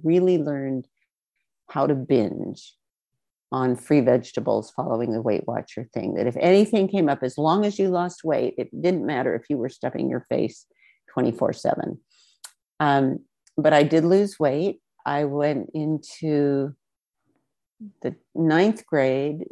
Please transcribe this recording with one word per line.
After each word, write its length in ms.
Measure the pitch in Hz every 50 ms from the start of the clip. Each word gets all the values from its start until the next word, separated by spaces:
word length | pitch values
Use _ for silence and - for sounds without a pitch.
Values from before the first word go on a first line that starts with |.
| 156
really 360 | 156 170 180 180 185 180 165
learned 480 | 147 147 143 139 135 135 135 131 131 _ _ _ _ _ _ _ _ _ _ _ _ _ _ _ _ -
how 180 | - 139 139
to 80 | 143 147
binge 800 | 135 127 - 143 123 107 90 - - 92 95 - - - - _ _ _ _ _ _ _ _ _ _ _ _ _ _ _ _
on 260 | 131 131 127 127 123
free 240 | 123 - - 151 147
vegetables 680 | 120 127 123 127 120 - - 107 107 113 110 107 107 -
following 420 | - - 127 - 117 113 120 113 107
the 100 | 113 113
Weight 240 | 113 104 - -
Watcher 420 | - 117 113 - - - 107 117 - -
thing, 220 | 110 104 101 98
that 120 | 90 107
if 100 | 123 120 -
anything 500 | - 175 190 202 208 208 240 208 190 185
came 200 | 196 196 170 143
up, 140 | 139 - 131
as 160 | 127 - 147
long 260 | 151 156 175 202 208
as 140 | 208 208 -
you 100 | 190 190
lost 360 | 180 175 175 180 - - -
weight, 300 | 160 147 117 123 - - -
it 100 | - - - - 156
didn't 240 | 180 185 160 104
matter 280 | 123 151 123 127 127 85
if 100 | - - -
you 80 | 147
were 140 | 127 113 135
stuffing 380 | - - - 127 - - 139 131
your 180 | 127 123 - -
face 380 | 127 113 104 113 - - - _ _ _ _ _ _ _ _ - -
twenty-four 400 | 127 127 120 117 - - - -
seven. 460 | - - 120 - - - - - - _ _ _ _ _ _ _ _ - - _ _ _ _ _ -
Um, 400 | 151 143 139 139 135 131 143 - - _ _ _ _ _ _
but 160 | - 151 151 156
I 100 | 147 143
did 200 | 120 160 165 156
lose 340 | 170 190 196 208 202 - -
weight. 420 | 156 139 135 151 180 202 - - _ _ _ _ -
I 200 | - 143 147 151
went 460 | 139 139 147 147 151 147 143 - - -
into 1000 | 156 151 151 156 147 - - - - 160 156 151 147 143 143 139 139 135 143 139 _ _ _ _ _ _ _ _ _ _ _ _ _ _ _ _ _ _ _ _ - 220 202 - _ -
the 100 | 127 - - _ _ -
ninth 500 | - 165 160 156 165 190 214 220 220 -
grade 580 | _ - 147 131 131 131 135 139 151 147 160 180 -